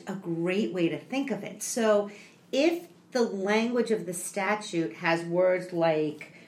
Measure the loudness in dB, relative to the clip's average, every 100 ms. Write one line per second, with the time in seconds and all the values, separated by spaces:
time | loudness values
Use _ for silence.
0 | -8 -8 -4 -2 0 0 0 0 0 0
1 | -4 -4 -2 -4 -6 -8 -6 2 4 4
2 | 2 -8 -20 -20 _ 2 2 2 -6 -20
3 | -4 0 0 0 2 2 2 0 0 -2
4 | -2 -8 -8 -4 -2 -2 -2 -4 -4 -2
5 | 0 0 2 2 4 2 -2 0 2 2
6 | 0 -4 -14 -20